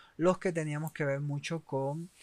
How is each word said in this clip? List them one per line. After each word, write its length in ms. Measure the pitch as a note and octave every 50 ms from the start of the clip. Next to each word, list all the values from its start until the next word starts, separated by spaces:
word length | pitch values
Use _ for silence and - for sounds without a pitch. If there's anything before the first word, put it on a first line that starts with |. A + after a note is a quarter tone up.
| - - _
los 220 | - D#3+ F#3 F3+ F#3
que 140 | - F#3+ E3
teníamos 400 | E3 D#3 D3+ D3 D3 D#3+ D#3+ -
que 120 | - D3+
ver 160 | C#3 C#3 C#3+
mucho 420 | D3 C#3+ C#3+ C#3+ C#3+ - E3+ D#3 -
con, 480 | - C#3+ C3+ C3+ C#3 D3 E3 E3+ F#3 - -